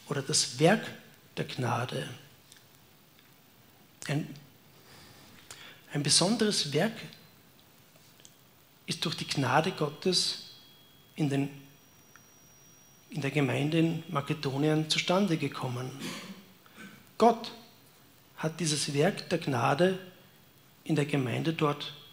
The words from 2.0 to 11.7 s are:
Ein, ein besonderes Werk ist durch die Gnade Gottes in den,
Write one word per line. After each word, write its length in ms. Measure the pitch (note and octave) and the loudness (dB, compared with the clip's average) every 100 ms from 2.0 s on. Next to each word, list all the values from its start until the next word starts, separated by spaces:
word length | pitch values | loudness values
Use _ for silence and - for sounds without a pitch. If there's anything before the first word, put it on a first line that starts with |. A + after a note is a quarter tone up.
| - - - - - - - - - - - - - - - - - - - - - | -8 -12 -20 -20 -20 -20 -20 -20 -20 -20 -20 -20 -20 -20 -20 -20 -20 -20 -20 -14 -4
Ein, 220 | D3 D3+ - - - - - - - - - - - - - - - - | -4 -4 -12 -18 -20 -20 -20 -20 -20 -20 -20 -20 -20 -20 -20 -20 -20 -8
ein 100 | D3 | -2
besonderes 720 | C#3+ - F3 A#3 G#3+ - D3+ | 2 4 4 4 2 0 0
Werk 200 | C#3 G#3+ - - - - - - - - - - - - - - - - - - - - | 0 0 -2 -14 -16 -20 -20 -20 -20 -20 -20 -20 -20 -20 -20 -20 -20 -20 -20 -20 -16 -8
ist 180 | E3+ | -4
durch 100 | E3 | -4
die 140 | - - | -4 -4
Gnade 420 | - B2+ C#3 E3+ | 0 2 4 2
Gottes 800 | - D3 D3 F#3+ F3 - - - - - - - - - | 0 -4 -2 0 0 0 -4 -12 -20 -20 -20 -20 -20 -12
in 160 | - D3+ | -2 0
den, 180 | C#3 C#3 - - | 0 -2 -6 -20